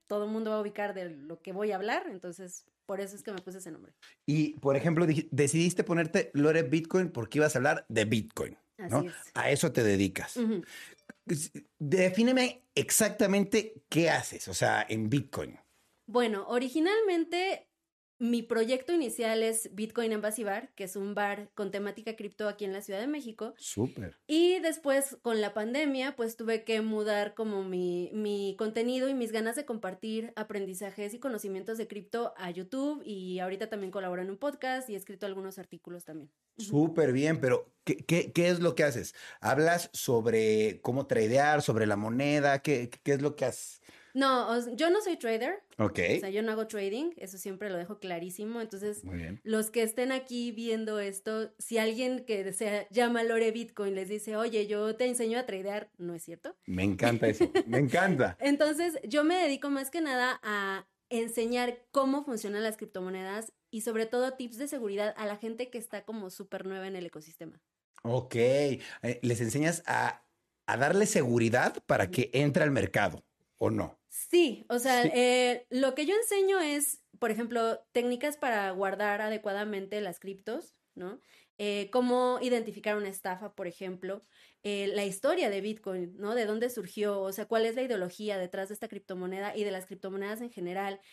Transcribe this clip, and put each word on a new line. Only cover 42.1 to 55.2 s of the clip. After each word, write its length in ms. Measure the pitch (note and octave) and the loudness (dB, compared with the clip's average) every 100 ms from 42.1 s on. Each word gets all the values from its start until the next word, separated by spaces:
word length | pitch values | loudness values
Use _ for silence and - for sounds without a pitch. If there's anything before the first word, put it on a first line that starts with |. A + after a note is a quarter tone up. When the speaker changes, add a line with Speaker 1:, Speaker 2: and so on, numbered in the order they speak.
| A#2+ C#3+ D3 C#3+ C#3 | 0 2 4 4 4
Speaker 2:
¿Qué, 280 | D#3+ C3 B2 - | 2 0 -2 -4
qué 80 | C#3 | 0
es 100 | C#3 | 2
lo 140 | C#3+ C#3+ | 0 0
que 80 | |
haces? 360 | B2 - - - - - - | -2 -2 -10 -16 -20 -20 -6
Speaker 1:
No, 340 | C4 C#4 B3 G#3 | 2 4 4 2
o 80 | A#3 | 0
s-, 160 | A#3+ | -2
yo 160 | A#3+ E4 | 0 4
no 100 | G4+ | 4
soy 160 | G4+ E4 | 2 -2
trader. 460 | A#3 A3+ C4 G4 - - | -2 0 -2 -4 -6 0
Speaker 2:
Ok. 220 | G#2+ - F2 D#3+ | 0 2 2 2
Speaker 1:
O 40 | |
sea, 100 | G3 | 0
yo 120 | G3+ | -2
no 80 | A3+ | -2
hago 160 | A3 A3 | -2 -4
trading, 460 | G#3 G3 A3+ E4 E4+ | -4 -4 -2 -4 -6
eso 200 | F#3 F#3+ | -12 -12
siempre 320 | G3+ F#3+ G#3 | -10 -8 -6
lo 60 | F3 | -6
dejo 240 | F3+ G#3 | -6 -8
clarísimo. 600 | F#3 E3+ F3+ F#3 G#3+ A#3 | -6 -6 -6 -8 -6 -6
Entonces, 440 | A3 G3 G#3 G#3 | -8 -6 -6 -6
Speaker 2:
Muy 140 | F#3 F3 | -8 -8
bien. 220 | E3 - | -8 -8
Speaker 1:
los 260 | A3 A3 A3 | -2 0 0
que 140 | A#3+ | 0
estén 260 | A3 B3 B3+ | 0 0 -2
aquí 400 | C4 C4 A#3+ A#3+ | -2 -4 -6 -6
viendo 480 | G#3+ A#3 A3 A3 G#3+ | -4 -2 -2 -2 -2
esto, 540 | G3+ G3 A3 A3 G#3+ - | -4 -6 -4 -4 -6 -8
si 200 | - A3+ | -2 2
alguien 460 | A3 A3+ B3+ B3+ | 2 0 -2 -2
que 280 | B3+ G3+ F#3+ | -2 -4 -4
se 360 | - G#3+ G#3 G3 | -4 -2 -2 0
llama 320 | G#3+ A#3+ A#3 | 2 4 4
Lore 300 | A3+ A3+ A3+ | 2 2 2
Bitcoin 420 | A#3 A3+ - G3 | 0 -6 -6 -4
les 140 | F#3+ F#3+ | -4 -4
dice, 260 | G#3 G#3+ G#3+ | -6 -4 -2
"Oye, 300 | A#3 G#3+ G#3 | 0 0 0
yo 300 | G#3 G#3+ A3 | 0 0 0
te 100 | B3+ | 0
enseño 320 | A#3+ | 0